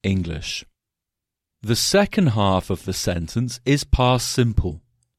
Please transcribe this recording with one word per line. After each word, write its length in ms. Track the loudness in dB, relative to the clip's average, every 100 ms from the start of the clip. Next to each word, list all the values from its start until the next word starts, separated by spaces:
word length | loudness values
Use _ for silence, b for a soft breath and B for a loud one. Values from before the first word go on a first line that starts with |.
English. 640 | -2 0 -2 -6 -8 -10 -12 _ _ _ _ _ _ _ _ _
The 120 | -2
second 600 | 0 2 2 2 2 2 4
half 280 | 2 2 0
of 160 | -6
the 80 | -4
sentence 680 | -4 -2 -2 -2 -4 -4 -4
is 180 | 0 0
past 440 | 0 0 2 2 0
simple. 540 | 0 0 2 -2 -4 _ _ _